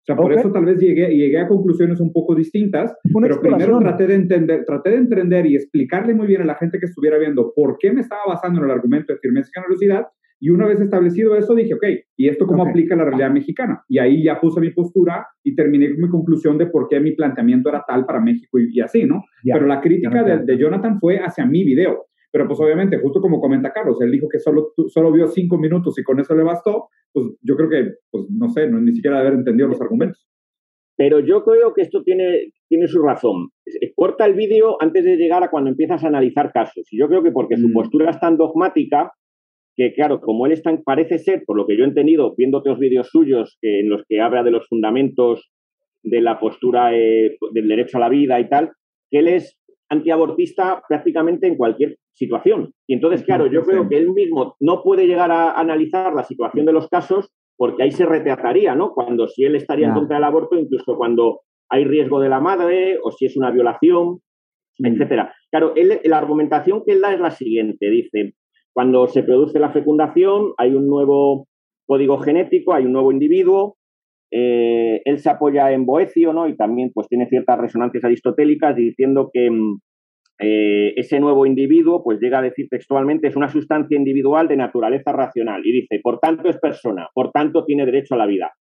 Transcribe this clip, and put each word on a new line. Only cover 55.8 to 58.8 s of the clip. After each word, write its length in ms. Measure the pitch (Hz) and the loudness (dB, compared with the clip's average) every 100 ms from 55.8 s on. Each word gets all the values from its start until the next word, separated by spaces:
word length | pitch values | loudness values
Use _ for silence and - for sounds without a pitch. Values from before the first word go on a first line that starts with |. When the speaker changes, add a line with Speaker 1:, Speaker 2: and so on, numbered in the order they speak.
| 156 185 185 | 0 0 -2
Speaker 3:
la 100 | 151 | -4
situación 420 | - 131 117 131 151 | -8 -6 -4 0 2
de 60 | |
los 160 | 160 156 | 2 0
casos 420 | 180 - 190 202 _ _ _ | -4 0 -4 -4 _ _ _
porque 260 | - - | -4 0
ahí 60 | 202 | -2
se 160 | 196 170 | 0 0
retrataría, 680 | 156 151 131 117 165 202 | 0 -2 -4 0 2 2
¿no? 180 | 135 | 0